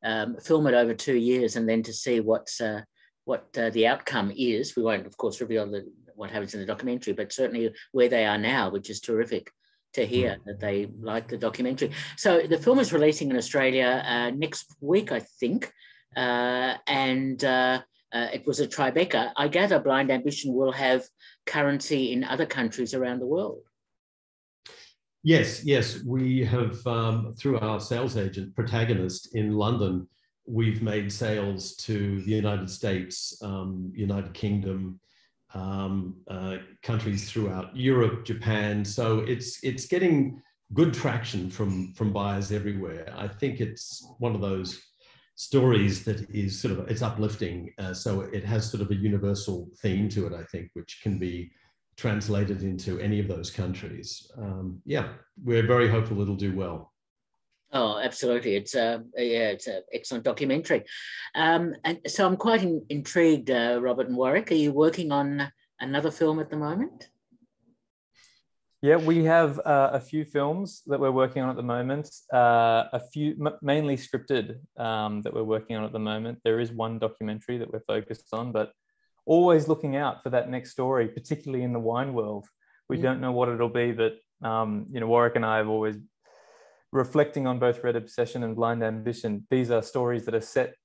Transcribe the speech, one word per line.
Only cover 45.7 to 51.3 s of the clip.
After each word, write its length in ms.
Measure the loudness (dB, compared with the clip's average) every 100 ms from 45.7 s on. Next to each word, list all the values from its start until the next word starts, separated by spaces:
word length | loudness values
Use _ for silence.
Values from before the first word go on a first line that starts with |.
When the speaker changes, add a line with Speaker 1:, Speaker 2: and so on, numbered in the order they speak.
| 6 6 2 -2
Speaker 2:
that 240 | -4 -4
is 280 | -4 -2 -2
sort 180 | -2 -4
of, 120 | -2
it's 120 | -2
uplifting. 720 | -2 0 -2 -2 -6 -6 -10 -10
Uh, 160 | -8
so 280 | -4 -2 -2
it 240 | -2 -6 -2
has 240 | 0 0
sort 120 | -4
of 100 | -2
a 40 | 0
universal 760 | 0 0 0 -2 -4 -6 -8 -6
theme 260 | -2 0 0
to 180 | 0 -4
it, 60 |
I 100 | -6
think, 260 | -10 -10 -10
which 260 | -14 -16 -8
can 140 | -4 -2
be 320 | -4